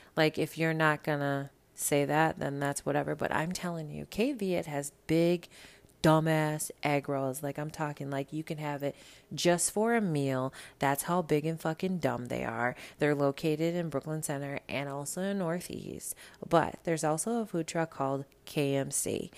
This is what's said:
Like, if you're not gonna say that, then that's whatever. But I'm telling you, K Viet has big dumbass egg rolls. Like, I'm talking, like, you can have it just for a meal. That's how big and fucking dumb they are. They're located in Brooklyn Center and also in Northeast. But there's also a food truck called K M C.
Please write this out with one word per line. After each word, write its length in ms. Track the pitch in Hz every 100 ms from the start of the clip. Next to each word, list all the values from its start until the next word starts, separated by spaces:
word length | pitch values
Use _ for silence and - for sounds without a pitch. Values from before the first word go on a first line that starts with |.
| - -
Like, 220 | 156 -
if 200 | 151 156
you're 160 | 165
not 280 | 160 156 151
gonna 480 | - 147 143 139 139 _ _
say 300 | - - 143
that, 340 | 143 151 160 175
then 220 | 147 139
that's 260 | 143 143 143
whatever. 280 | 143 147
But 200 | 151 143
I'm 180 | - 165
telling 380 | 185 175 165 151
you, 160 | 147 147
K 260 | - 262
Viet 340 | 247 190 170 160
has 260 | 143 143 - -
big 420 | 160 170 175 - - - - - _
dumbass 640 | 160 156 160 156 151 156 - -
egg 260 | 147 143 143
rolls. 340 | 139 135 131
Like, 160 | 143 147
I'm 120 | 151
talking, 400 | - 147 147 139
like, 220 | 139 139
you 120 | 156
can 140 | 160 151
have 240 | 151 143
it 120 | 143 - - - -
just 380 | 147 175 175 -
for 220 | 202 226
a 60 | 233
meal. 500 | 190 147 135 131 131 - - -
That's 260 | 139 143
how 180 | - 180
big 240 | 156 151 160
and 120 | 165
fucking 400 | 160 160 185 180
dumb 280 | 135 120 123
they 180 | 123
are. 320 | 123 113 123 - - -
They're 160 | 147
located 600 | 143 139 - 160 151 170
in 140 | 175 165
Brooklyn 340 | 139 156 156
Center 380 | 151 139 139 139 -
and 180 | 135 143
also 360 | 143 143 180
in 160 | 196 202
Northeast. 760 | 165 175 - - - 67 - - - - -
But 280 | 165 - -
there's 200 | - 160
also 360 | 156 160 226 233
a 60 | 220
food 200 | 170 160
truck 240 | 165 160
called 360 | - 135 139 - _
K 320 | - 156 139 139
M 140 | 139
C. 400 | - - - -